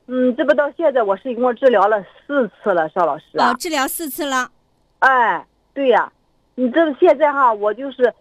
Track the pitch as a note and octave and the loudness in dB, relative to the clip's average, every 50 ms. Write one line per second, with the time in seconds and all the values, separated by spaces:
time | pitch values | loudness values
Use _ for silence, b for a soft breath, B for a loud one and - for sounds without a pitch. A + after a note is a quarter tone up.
0 | - - B3+ B3+ B3+ B3+ A#3 C4 D#4 C4 D4+ B3+ D4 C#4+ D4 - E4+ D4+ B3 B3+ | -10 -6 -4 -2 0 0 0 0 0 0 2 0 0 -2 -4 -2 -2 0 0 0
1 | A3 G3 G3 F#3+ - C4+ A#3 A3+ B3 B3+ A#3+ A3 C4+ C4 A#3+ G3 F#3 G#3 A3 G#3 | 0 0 -2 -4 -6 -8 -6 -2 -2 -2 -2 0 2 2 4 4 4 2 2 -2
2 | F3 - - _ _ - C#4+ C#4+ A#3+ F#3+ - _ - G#3+ F#3 E3+ D#3+ D#3 - F#3+ | -4 -8 -16 _ _ -4 -2 -2 -2 -2 -4 _ -4 -2 0 0 -2 -2 -2 0
3 | F3 D#3 C#3 E3 - _ - - B3 A#3+ C4 B3 - F4 D#4 C#4 C4 C#4 - - | 0 0 -2 -4 -10 _ -4 -2 0 0 0 -2 -6 -6 -4 -4 -4 -4 -6 -8
4 | E4+ C#4+ - - D4+ C#4 C4 B3+ B3 - _ _ _ _ _ _ _ _ _ _ | -10 -10 -8 -8 -6 -4 -4 -4 -4 -6 _ _ _ _ _ _ _ _ _ _
5 | - C4+ C4+ B3+ A#3 G#3 F3 D#3 - _ _ _ _ _ _ C#4 C#4 B3+ A3 F#3 | 0 2 2 4 2 2 0 -2 -6 _ _ _ _ _ _ -2 0 2 2 2
6 | D3+ - - _ _ _ _ _ _ _ _ B3 B3+ A#3+ A3+ D#4+ E4+ D#4 B3+ - | 0 -2 -6 _ _ _ _ _ _ _ _ -4 -4 -2 0 0 0 0 0 2
7 | F4 F4 D4 C4 D#4 D4 C#4 C#4 C4+ A#3+ A3 G#3 G3+ G#3+ G#3 A3+ C4+ C#4 B3 - | 4 4 4 4 2 0 2 2 2 2 2 0 -2 -4 -4 -4 -8 -12 -4 -2
8 | B3 A3+ - _ | -2 -2 -2 _